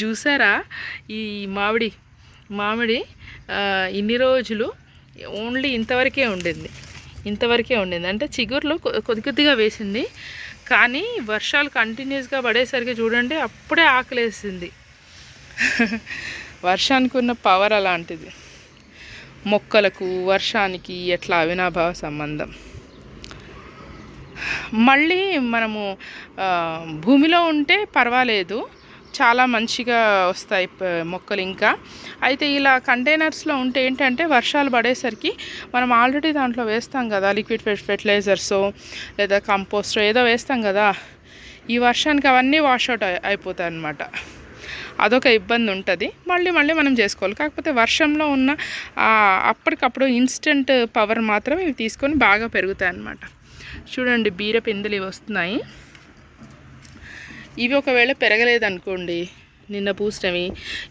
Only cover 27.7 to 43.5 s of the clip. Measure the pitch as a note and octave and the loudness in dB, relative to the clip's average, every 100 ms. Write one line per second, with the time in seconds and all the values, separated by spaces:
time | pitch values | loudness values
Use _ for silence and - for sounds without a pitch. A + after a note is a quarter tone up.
27.7 | G4 G#4 C#4+ A#3+ B3 B3 G#3 F3 A3+ - | 0 2 0 2 2 2 0 -2 -6 -8
28.7 | - - - - - A#3+ A#3+ B3+ A3+ A3+ | -14 -20 -20 -10 2 4 4 4 2 -2
29.7 | - A#3+ A#3 G#3+ G3 F3+ F#3+ - F#3+ F3+ | -4 0 2 4 4 2 0 -2 -2 -2
30.7 | - F#3 E3+ E3 F3+ - G3 F#3 F#3+ G#3+ | -4 -4 -2 -4 -6 -6 -4 -4 0 0
31.7 | E4+ - - - - A#3+ C#4 D4 C#4 C#4 | 0 -6 -18 -16 -2 0 2 0 2 4
32.7 | C4 C4+ B3 C4 D#4 D#4 - D4+ C#4 B3+ | 4 2 0 2 2 0 -2 -4 -2 -2
33.7 | C4 C4 C4 C4+ B3 E4+ B3 - D4 C#4 | 0 0 0 0 0 2 2 2 0 2
34.7 | A#3+ A#3+ B3 A#3+ A3 D#4 - - - - | 2 2 0 -4 -4 -6 -6 -12 -14 -4
35.7 | B3 B3 A#3 B3+ C#4+ D#4 D4 B3 A#3+ A3 | -2 2 4 4 2 0 0 -2 -2 -2
36.7 | A3+ - C4+ A#3 G3 G3 G#3 - A3 G#3+ | -2 -4 -6 -2 0 2 0 -2 -4 -2
37.7 | G3+ - G3+ G#3 G3+ G3+ F#3 - G3 G3 | -4 -2 -2 2 2 2 0 2 0 0
38.7 | - - - - - G3 G3+ G#3+ G3 F#3+ | -4 -16 -16 -10 -2 2 2 2 -2 0
39.7 | G#3 G3+ A3+ G#3 A#3+ A#3+ A#3+ C4 B3 G#3 | -4 -2 0 2 4 2 2 0 -2 0
40.7 | G3 G#3 F#3 - - - - - - - | 2 2 0 -8 -20 -20 -20 -20 -14 -2
41.7 | A#3+ A#3+ A#3 D4+ C#4+ C#4 B3+ C4 D#4 C#4+ | 2 2 2 2 4 6 6 6 4 4
42.7 | A#3+ - A3+ G3 F3+ G3 G3 F#3+ | 2 0 -2 -2 -2 -2 -2 -4